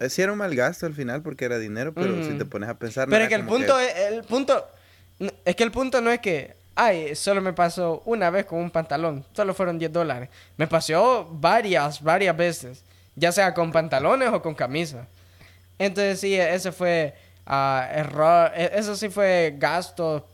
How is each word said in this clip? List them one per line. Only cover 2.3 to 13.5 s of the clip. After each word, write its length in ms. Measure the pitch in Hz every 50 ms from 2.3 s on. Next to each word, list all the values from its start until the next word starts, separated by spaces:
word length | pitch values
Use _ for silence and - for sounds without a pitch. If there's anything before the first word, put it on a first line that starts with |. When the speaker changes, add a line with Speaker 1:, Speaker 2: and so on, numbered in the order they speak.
Speaker 2:
Ujú. 80 | 147 143
Speaker 1:
te 60 | 143
pones 220 | - - 104 104 113
a 60 | 117 -
pensar, 280 | 120 113 113 131 131 131
no 40 | 208
Speaker 2:
Pero 120 | 220 226
Speaker 1:
era 0 |
Speaker 2:
es 40 | 208
que 60 | 220
el 40 | 208 -
Speaker 1:
como 40 | - 220 262
que 60 | -
Speaker 2:
punto 160 | 294 277 254
es, 160 | 254 247 160 175 196 202 220
el 100 | 233 220
punto, 420 | - 220 262 277 277 269 208 - - - - _ _ _ _ _ _ _ -
n-, 140 | 190 196 - - -
es 120 | 175 180
que 60 | - 233
el 80 | 226
punto 300 | 226 240 262 262 247 254
no 100 | 233 233
es 100 | 240 240
que, 340 | - 202 170 143 - - - _ _ - -
"Ay, 400 | 185 233 226 190 165 160 143 151
solo 260 | - - 196 202 196
me 120 | 190 190 170
pasó 500 | 175 175 170 - 185 175 170 160 - -
una 220 | 226 233 220 185 170
vez 140 | 175 196 196
con 120 | - 165 170
un 120 | 170 175
pantalón, 540 | - 165 160 - 180 165 165 165 151 139 139 - -
solo 220 | - 208 196 185
fueron 240 | 190 190 175 170 165
diez 140 | 165 160 156
dólares". 360 | 170 170 156 131 123 123 - - - - - _ -
Me 80 | 151
pasó 600 | 156 175 160 156 - 156 170 214 254 254 226 170 160 165
varias, 720 | 151 143 170 202 240 220 202 180 156 143 147 151 139 147
varias 340 | 156 165 185 196 185 165
veces, 460 | 160 175 175 160 - - 123 127 - - _ _ _ _ _ _
ya 160 | 139 160 170 175
sea 220 | 202 196 185